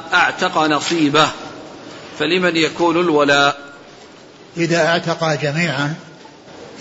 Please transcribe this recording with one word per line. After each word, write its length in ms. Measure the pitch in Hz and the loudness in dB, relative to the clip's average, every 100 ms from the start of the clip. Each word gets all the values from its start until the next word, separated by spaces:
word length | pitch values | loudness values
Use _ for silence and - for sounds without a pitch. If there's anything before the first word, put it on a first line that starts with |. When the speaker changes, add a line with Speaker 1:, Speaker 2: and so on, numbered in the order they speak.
| - | 0
Speaker 1:
اعتق 440 | 180 156 170 185 180 | 2 2 0 -2 0
نصيبه 680 | 156 147 - 170 147 151 147 - - - - - - - - - | 2 0 0 0 2 4 2 0 -14 -16 -18 -18 -18 -18 -14 -6
فلمن 360 | 151 180 180 165 | -2 0 0 2
يكون 440 | 156 - 170 165 | 0 2 2 2
الولاء؟ 640 | 180 147 143 143 143 - - - - - - - - - - 165 | 2 4 4 4 4 0 -8 -20 -20 -20 -20 -20 -20 -20 -12 -4
Speaker 2:
إذا 300 | 165 170 156 | 0 2 2
اعتقا 480 | 170 165 165 160 147 | 0 -2 -2 -2 -2
جميعا، 580 | 147 147 175 135 143 165 - - - - - - - - | -2 -2 -2 -2 -4 -6 -12 -20 -20 -20 -20 -20 -16 -4